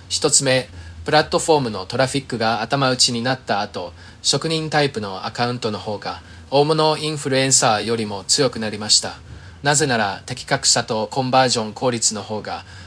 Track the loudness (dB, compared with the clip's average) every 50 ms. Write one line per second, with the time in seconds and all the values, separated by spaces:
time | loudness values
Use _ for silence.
0 | -12 -6 -4 0 0 2 4 4 4 4 2 2 0 -2 -10 -16 -16 -16 -16 -12
1 | -4 2 2 2 4 2 0 0 2 4 4 4 2 0 -4 -6 -6 -4 0 0
2 | 0 0 0 -4 -4 -4 -4 -2 0 0 0 0 -2 -2 0 2 2 2 2 2
3 | 2 2 0 0 -2 -2 -2 -2 -2 -2 -2 -2 -2 -4 -6 -10 -10 -12 -14 -16
4 | -20 -20 -14 -6 -2 0 0 0 0 -2 -2 -2 -2 0 2 2 2 2 0 -4
5 | -6 -6 -6 -6 -8 -6 -4 -2 -2 -2 -2 -4 -4 -4 -4 -4 -6 -6 -8 -6
6 | -6 -8 -10 -10 -12 -18 -20 -20 -6 0 4 4 4 4 4 4 4 2 2 0
7 | -2 -4 -4 -4 -2 0 2 2 2 4 4 4 4 4 4 2 0 -2 -2 -2
8 | -2 -4 -6 -6 -2 0 2 2 2 0 0 -2 -6 -6 -6 -4 0 2 2 2
9 | 2 -2 -8 -12 -16 -18 -18 -18 -18 -20 -12 -4 0 2 2 2 2 2 2 2
10 | 0 0 -2 -6 -8 -10 -12 -10 -4 -2 -2 0 2 2 2 2 2 0 -2 -2
11 | -2 -2 -2 -2 0 4 4 4 6 4 4 0 -2 -4 -4 -2 -2 0 0 2
12 | 0 0 -2 -2 -6 -6 -8 -8 -6 -8 -10 -10 -10 -14 -18 -18 -18